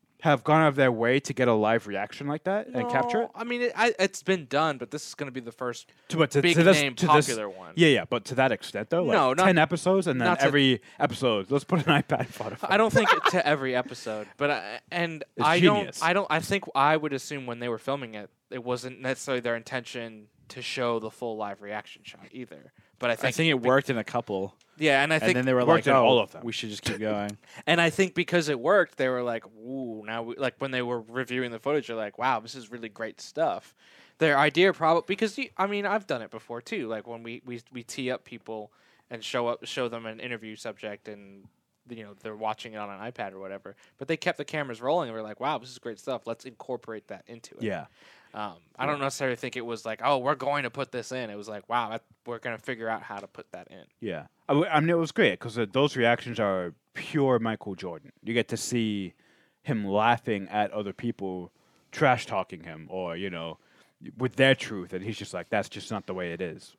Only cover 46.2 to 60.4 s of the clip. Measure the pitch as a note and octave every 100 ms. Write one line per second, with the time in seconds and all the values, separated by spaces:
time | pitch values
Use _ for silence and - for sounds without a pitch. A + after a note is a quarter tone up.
46.2 | - - C3 A2+ - A#2+ - A2 - F#2+
47.2 | - A#2 - - G#2+ F2 - _ - -
48.2 | _ G#2+ G#2 E2+ _ - C#3 D3 C#3 -
49.2 | C3+ A#2+ B2+ B2+ A#2 A2 A2+ G#2+ B2+ C#3
50.2 | B2+ D3 C#3 C#3+ B2 C#3 C3 B2 - C3
51.2 | A2+ G#2 G#2 G#2 - A#2+ A2 A2+ _ _
52.2 | - A#2 B2 A2 - A#2 A2+ A2 - G2+
53.2 | G2 - - F#2 - F2+ - - G#2+ D#2+
54.2 | - _ - C#3+ F3+ D#3+ E3 E3+ D#3+ -
55.2 | D3+ F2+ A#2 A2+ G#2 C3 C#3+ C3 A#2 A#2
56.2 | A#2+ A#2 G2+ F#2+ F2 - _ - - D#3
57.2 | C3+ A#2+ A2+ G#2+ G#2 F2 F#2 E2 D#2+ _
58.2 | G#2 A#2 A2 A2+ - A#2+ A2 G#2 F2+ -
59.2 | _ _ _ _ - A2+ G2 G#2 A2+ A#2
60.2 | - G2+